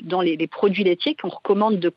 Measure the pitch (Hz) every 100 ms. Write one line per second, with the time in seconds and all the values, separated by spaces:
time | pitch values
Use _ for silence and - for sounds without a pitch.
0 | 170 180 175 156 160 - 202 185 185 175
1 | 285 302 185 - - 202 214 202 170